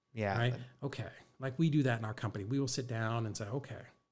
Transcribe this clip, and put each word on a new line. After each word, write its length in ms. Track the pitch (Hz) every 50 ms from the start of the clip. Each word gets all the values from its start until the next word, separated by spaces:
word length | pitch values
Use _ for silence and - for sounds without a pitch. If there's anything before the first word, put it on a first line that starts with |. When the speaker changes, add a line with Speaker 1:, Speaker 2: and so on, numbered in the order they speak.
| _ _ -
Speaker 1:
Yeah. 240 | 110 107 101 98
Speaker 2:
Right? 160 | 110 123 127 120 117 120 - - - -
Okay. 260 | 135 - - 107 - - - - - _ -
Like, 180 | 131 135 131
we 140 | - 165 160
do 100 | 143 156 135
that 140 | 127 117
in 80 | 110 110
our 80 | 107 107
company. 320 | - - 104 - 107 95
We 140 | 104 135 139
will 80 | 139
sit 200 | 127 - - 117
down 380 | 120 117 113 113 110 117 117 113
and 100 | 107 98
say, 100 | - 110
"Okay, 360 | 101 123 139 123 - - - - - - _ _ _